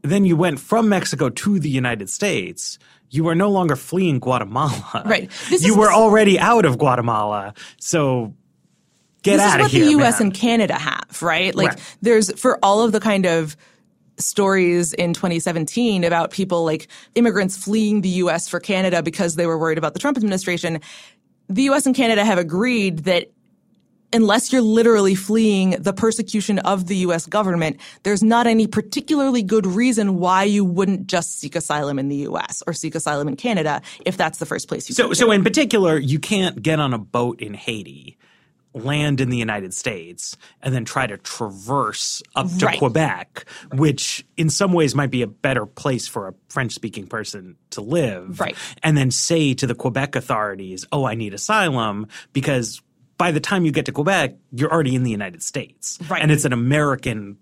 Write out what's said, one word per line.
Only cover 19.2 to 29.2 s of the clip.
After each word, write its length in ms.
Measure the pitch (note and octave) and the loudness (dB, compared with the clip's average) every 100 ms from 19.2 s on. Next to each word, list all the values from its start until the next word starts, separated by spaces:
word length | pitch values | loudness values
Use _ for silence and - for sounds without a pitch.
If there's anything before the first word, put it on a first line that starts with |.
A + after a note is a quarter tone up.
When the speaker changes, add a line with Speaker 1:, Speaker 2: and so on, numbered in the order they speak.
| F3 D#3+ | -4 0
Speaker 2:
they 100 | E3+ | -2
were 120 | D#3+ | 0
worried 200 | D#3+ D#3+ | 0 0
about 140 | E3 | -2
the 60 | F#3 | -2
Trump 160 | C#4+ C#4 | -2 0
administration, 640 | G#3 F#3 F#3 E3+ E3+ D#3+ - - - _ _ _ - | 0 -2 -4 -4 -4 -6 -10 -20 -20 _ _ _ -6
the 140 | G3 | 0
U 100 | C#4 | 2
S 120 | C#4 C4+ | 2 2
and 80 | |
Canada 300 | B3+ A#3 G#3+ | 2 2 4
have 140 | G#3+ F#3 | 4 2
agreed 640 | E3+ F3 B3 A#3 F#3+ D#3+ | 0 -2 0 0 0 -2
that 300 | D#3 F3 - _ _ _ _ _ _ _ _ | -2 -2 -2 _ _ _ _ _ _ _ _
unless 400 | A#3 G#3+ A3 - | 2 4 4 2
you're 100 | C4 | 2
literally 520 | A3 A3 A#3 A3 G3 F#3+ | 4 4 6 6 4 2
fleeing 540 | F#3+ A3 A3 G3 F#3 | 0 2 4 4 2
the 200 | F3+ F3+ | 0 -2
persecution 680 | F#3+ A3+ A3 - G#3+ G3 G3 | 0 0 0 -4 -4 -2 0
of 260 | - G3 F3+ | 0 -2 -2
the 100 | G3 | -2
U 140 | F3+ | 0
S 140 | E3 - | -2 0
government, 520 | G#3 G3 E3+ D#3 C#3 - - | -2 0 0 -2 -4 -16 -8
there's 180 | F#3+ G3+ | -2 2
not 240 | A3 A#3 A#3+ | 4 4 4
any 200 | A3+ A3 | 2 2
particularly 760 | G#3+ G#3+ D4 - D4+ | -2 -4 -8 -2 0